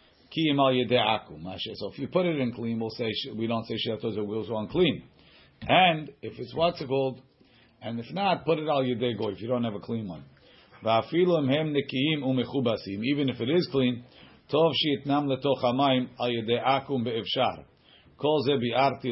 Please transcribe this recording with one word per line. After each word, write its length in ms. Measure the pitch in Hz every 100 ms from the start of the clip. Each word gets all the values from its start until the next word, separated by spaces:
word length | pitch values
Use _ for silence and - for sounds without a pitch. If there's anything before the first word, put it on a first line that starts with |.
| _ _ -
ki 180 | 160 156
im 80 | 143
al 140 | 135
yedei 260 | 127 120 123
akum. 420 | 107 110 - 78
Mashe. 300 | 87 92 - -
So 160 | 98
if 60 | -
you 80 | 139
put 180 | 180 180
it 120 | 151
in 120 | 123
clean, 280 | 117 117 113
we'll 100 | 113
say, 200 | - 113
sh-, 160 | 104 - 110
we 100 | 113
don't 180 | 113 110
say 80 |
shiriato 320 | 110 120 107 117 104
zeu 100 | 104
kubuso 260 | 110 107 110
on 120 | 98
clean. 360 | 151 175 92 - _ - - - -
And 480 | - 160 185 156 151 -
if 180 | 110 117
it's 140 | 117
what's 260 | 127 170 170
it 80 | 139
called, 320 | 135 135 - - _ _ _ _ _
and 200 | 110 117
if 120 | 117
not, 320 | 170 196 170
put 140 | 147 160
it 80 | 156
al 140 | 143
yedei 340 | 127 117 123 104
goy, 140 | 110
if 100 | 92
you 60 | 113
don't 160 | 123
have 120 | 117
a 60 | 101
clean 280 | - 117 101
one. 160 | 78 69 _ - - - -
Va'afilu 640 | 110 113 - 160 180 165 135
hem 240 | 147 156
nekiim 480 | 143 - 135 147 151
umechubasim, 760 | 131 131 113 147 120 104 98 98
even 240 | 120 143 135
if 120 | 117
it 100 | 120
is 180 | 175 -
clean, 320 | 139 127 120 - - - - -
tov 200 | 147 165
sheitnam 540 | 135 156 135 143 143 143
letoch 340 | 131 139 135
hamayim 460 | 123 127 139 127 123 -
al 80 | 123
yedei 360 | 117 107 120
akum 400 | 117 135 131 127
be'efshar. 600 | 117 113 101 131 117 80 71 _ _ - _ -
Kol 260 | 147 151
ze 80 | 127
bi'arti 540 | 139 120 117 139 120 127